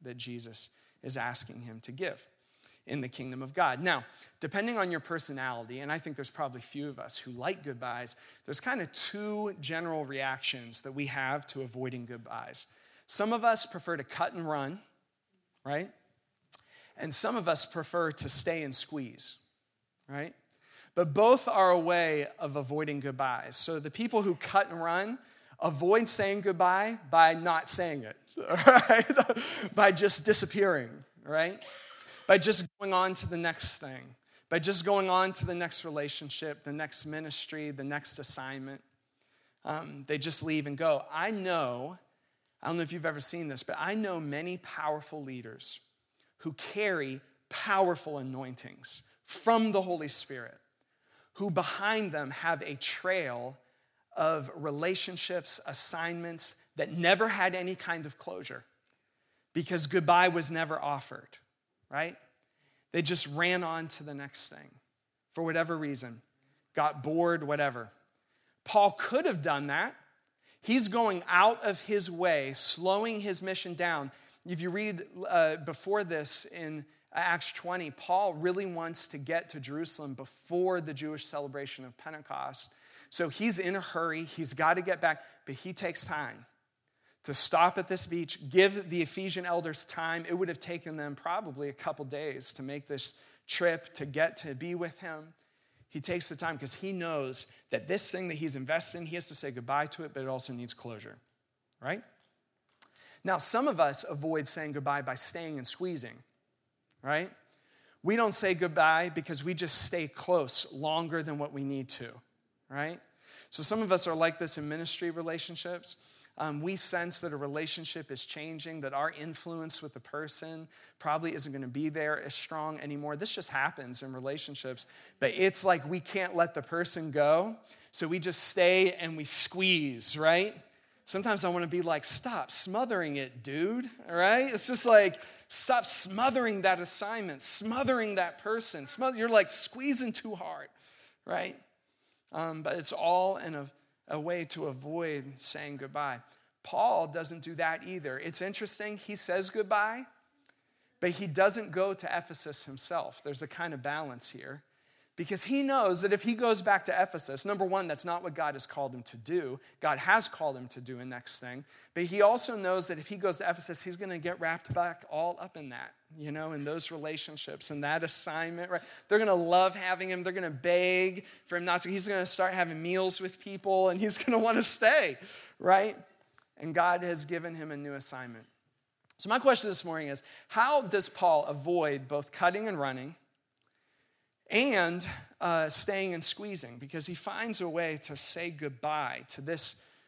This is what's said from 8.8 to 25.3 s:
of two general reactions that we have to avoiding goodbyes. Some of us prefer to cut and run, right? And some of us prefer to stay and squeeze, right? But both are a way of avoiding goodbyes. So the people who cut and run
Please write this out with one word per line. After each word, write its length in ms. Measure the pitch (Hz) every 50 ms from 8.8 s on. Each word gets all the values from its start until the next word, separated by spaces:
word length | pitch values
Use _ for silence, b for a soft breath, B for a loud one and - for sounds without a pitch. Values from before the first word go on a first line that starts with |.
of 100 | 170 - -
two 600 | - - - - 208 208 214 208 208 208 208 190 185
general 460 | 143 143 165 160 170 170 160 156 147
reactions 760 | 131 139 135 135 135 131 131 - - 135 127 120 117 117 - -
that 100 | 139 131
we 120 | 139 143
have 380 | 135 127 139 131 131 143 147 139
to 160 | - - 139 131
avoiding 420 | 120 113 127 131 127 127 123 120
goodbyes. 600 | 113 123 117 113 - 113 117 120 - - - - b b b b b b b b
Some 260 | b - - 202 220 233
of 100 | 226 226
us 220 | 233 220 220 -
prefer 320 | - - 175 - 175 170
to 60 | 143 135
cut 300 | - - - 170 - 233
and 140 | 175 165
run, 320 | 156 151 143 135 139 170 208 - _ _ _ _ _ _ _ _ _ _ _ _ _ _ _ -
right? 260 | 139 143 156 190 196 - _ _ _ _ _ _ _ _ _ _ - - - b b b b b b b
And 180 | b - 160 135
some 220 | - 208 226 247
of 120 | 226 170
us 180 | 170 160 - -
prefer 460 | - - 170 151 - - 175 165 156 147
to 160 | - - 135
stay 340 | - - - 170 165 165 151
and 100 | 135 127
squeeze, 600 | - - - 156 147 131 113 - - - - - - _ _ _ _ _ _ _ _ _ _ _ _ _ -
right? 240 | 139 143 151 - - _ _ _ B B B B B B B B B
But 180 | 170 175 156 139
both 340 | 202 214 233 262 254 -
are 240 | 240 220 202 190 180
a 80 | 180 175
way 480 | 160 175 175 175 165 160 156 147 143 - - -
of 160 | 170 147 139
avoiding 460 | 147 135 123 143 151 156 147 147 143
goodbyes. 540 | 135 139 131 127 139 131 123 - - 127 135
So 240 | - - 165 165 156
the 120 | 147 151
people 300 | - - 233 226 - 214 196
who 100 | 196 170
cut 360 | - - - - 196 196 196
and 100 | 170 170
run 380 | 165 170 170 185 196 220 247 - B B